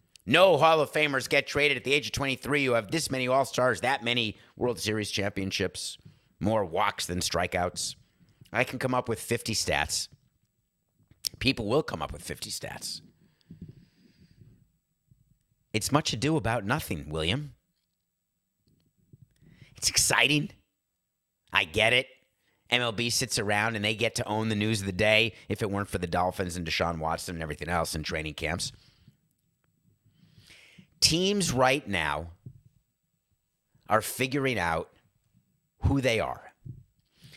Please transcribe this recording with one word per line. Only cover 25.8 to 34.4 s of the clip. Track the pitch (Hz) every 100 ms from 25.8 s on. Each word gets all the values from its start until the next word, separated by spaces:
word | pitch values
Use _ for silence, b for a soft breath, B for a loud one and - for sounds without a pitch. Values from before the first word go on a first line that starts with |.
| 101
for | 92
the | 87
Dolphins | 87 92 - 92 90
and | 80
Deshaun | - 85 82
Watson | 78 82 - 85
and |
everything | 80 76 78
else | 87 80
in | 78
training | 76 80 78
camps. | 76 78 90 - - _ _ - _ _ _ _ _ _ _ _ _ _ _ B B B B B B B B
Teams | - 160 190 208 165
right | 123 127 143 -
now | 92 76 73 85 - - - - _ _ _ _ _ _ _ _ _ _ _ -
are | 107
figuring | - - 131 139